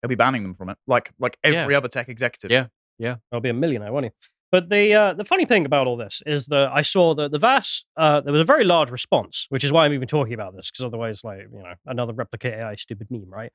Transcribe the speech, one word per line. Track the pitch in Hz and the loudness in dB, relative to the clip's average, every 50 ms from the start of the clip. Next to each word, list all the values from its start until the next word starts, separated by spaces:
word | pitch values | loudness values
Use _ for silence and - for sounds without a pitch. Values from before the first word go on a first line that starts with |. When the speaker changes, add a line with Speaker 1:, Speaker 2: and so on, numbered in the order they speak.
Speaker 1:
He'll | - 120 | -4 -6
be | 127 | 0
banning | 101 117 127 135 120 101 | 2 2 2 2 -2 -6
them | 95 90 | -8 -10
from | _ 95 92 | _ -12 -14
it, | 101 _ _ - | -14 _ _ 0
like, | 127 120 - - _ _ | 0 0 0 -2 _ _
like | 123 123 - _ - | -6 -6 -6 _ 0
Speaker 2:
Yeah. | 160 | 0
Speaker 1:
every | 156 170 160 139 143 | 0 2 0 0 0
other | 143 127 123 | 0 0 -2
tech | - 131 117 120 | -6 -6 -8 -8
executive. | 123 113 127 120 - - - 95 | -8 -6 -6 -6 -6 -6 -4 0
Speaker 2:
Yeah, | 120 127 131 117 _ _ _ _ _ _ | 0 0 0 0 _ _ _ _ _ _
yeah. | 113 120 123 113 _ _ - | -8 -8 -8 -8 _ _ -8
Speaker 3:
I'll | 120 | -4
be | 113 131 | -4 -2
a | 113 | -2
millionaire, | 120 147 170 139 110 104 104 | 0 0 -2 -2 -4 -6 -4
won't | 117 143 135 | -4 -4 -4
he? | 113 _ _ _ _ _ _ _ _ | -4 _ _ _ _ _ _ _ _
But | - 185 175 170 | 2 2 2 2
the, | 202 202 202 214 208 | 2 2 4 6 6
uh, | 214 214 202 170 | 6 4 4 2
the | 160 208 | -4 -2
funny | - 349 381 330 | 0 2 0 2
thing | - 247 202 160 | 4 4 2 4
about | 135 143 143 131 127 | 4 2 2 2 2
all | 123 117 | -2 -4
this | 117 98 - - - 151 | -6 -10 -10 -12 -6 -4
is | 151 147 123 - | -4 -4 -2 0
that | 147 139 139 131 | 2 2 2 4
I | 123 147 156 | 2 0 0
saw | - - 196 175 165 156 | 2 4 4 4 4 4
that | 139 151 143 | 2 -2 -2
the | 143 151 | -2 2
vast, | 170 233 262 269 - - - - - _ _ - | 4 4 4 4 0 -2 -10 -10 -12 _ _ 2
uh, | 160 156 147 147 | 4 4 4 4
there | 135 139 | 2 2
was | 143 151 | 2 2
a | 165 | 4
very | 175 277 311 233 | 4 4 4 6
large | 180 175 170 151 123 | 4 4 4 2 0
response, | 123 123 - - - 143 104 - - - - - | -2 -10 -4 0 0 0 0 -2 -10 -12 -10 -6
which | 139 131 - | -6 -2 -2
is | 143 | 2
why | 135 170 160 | 4 4 4
I'm | 147 147 | 4 2
even | 135 127 120 | 0 -4 -2
talking | - 151 139 110 120 | -2 -2 -2 -2 -6
about | 110 107 95 95 | -10 -10 -12 -12
this, | 92 87 - | -14 -16 -16
'cause | - - 131 | -12 -10 -10
otherwise, | 123 113 113 117 113 110 98 - | -8 -6 -6 -6 -6 -8 -8 -12
like, | 113 101 95 101 104 | -14 -14 -14 -16 -18
you | 113 104 95 | -20 -20 -18
know, | 87 87 _ _ 143 | -18 -18 _ _ -10
another | 131 131 120 117 113 | -6 -4 -4 -6 -4
replicate | 113 120 - - 113 - 127 113 | -8 -8 -10 -10 -8 -8 -8 -6
A | 110 113 | -6 -10
I | 110 104 | -10 -10
stupid | 104 - _ 117 101 107 101 | -12 -12 _ -12 -14 -12 -12
meme, | 123 113 98 92 | -12 -12 -12 -14
right? | 95 101 110 120 _ | -16 -14 -16 -16 _